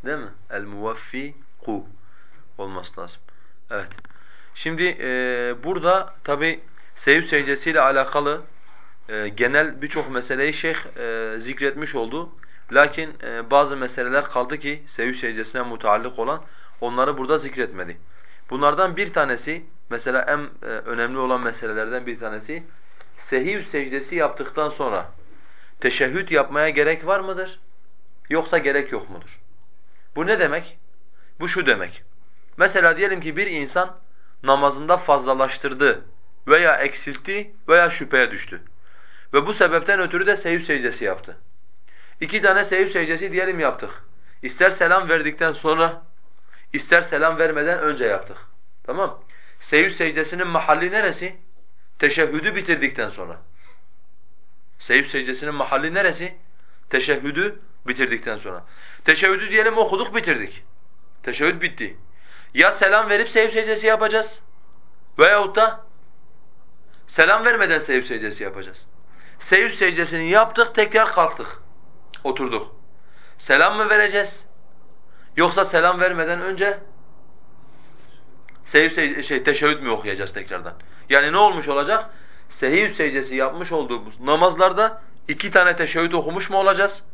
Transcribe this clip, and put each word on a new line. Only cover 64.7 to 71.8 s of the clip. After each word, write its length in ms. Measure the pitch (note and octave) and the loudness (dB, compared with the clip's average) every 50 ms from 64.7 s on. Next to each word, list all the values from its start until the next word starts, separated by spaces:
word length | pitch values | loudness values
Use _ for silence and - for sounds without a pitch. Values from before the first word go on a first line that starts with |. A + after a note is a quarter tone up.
| - - - - - - - - - - | -10 -10 -10 -10 -10 -10 -10 -8 4 6
veyahut 380 | D3+ F3+ G#3 G#3 G3+ F#3+ G3 | 8 8 8 6 4 2 4
da 240 | G#3+ A3 A3 A3 - - - - - - - - - - - - - - - - - - - - - - - - - - | 4 4 4 4 -2 -10 -10 -10 -10 -10 -10 -10 -10 -10 -10 -10 -10 -10 -10 -10 -10 -10 -10 -10 -10 -10 -10 -10 -10 -10
selam 380 | - - - D#3+ E3+ G3+ A3+ A3+ | -6 4 6 8 8 8 6 6
vermeden 340 | A#3+ A#3 A3+ G3+ F3 D#3+ D#3 | 4 4 4 4 4 2 2
sehiv 240 | D3+ - C3+ B2+ B2+ | 2 2 2 2 2
secdesi 420 | - B2+ A2+ G#2+ G#2+ G#2 - A2 | 0 -4 -4 -4 -4 -4 -4 -6
yapacağız. 420 | G2 G2 G2 F#2 F#2 F#2 - - - - - - - - - - - - - | -6 -6 -8 -10 -10 -10 -10 -10 -10 -10 -10 -10 -10 -10 -10 -10 -10 -10 -10
Sehiv 320 | - - F3+ F#3+ A3 A#3 | 0 4 6 6 6 4
secdesini 580 | - - G3 F#3 F3 E3 E3+ D3+ E3 E3 E3 E3 | 2 2 2 2 4 2 0 0 0 -2 0 4
yaptık, 460 | F3+ G#3 A3+ A3 - - A#3 A3+ - | 6 6 6 6 6 2 2 4 6
tekrar 380 | - G#3+ G#3+ G#3+ A3 A3 G#3 - | 2 2 4 6 4 4 4 4
kalktık, 340 | - E3 D#3+ - - A#2+ - - - - - - - | 4 4 2 2 -4 -8 -8 -8 -10 -10 -10 -10 -10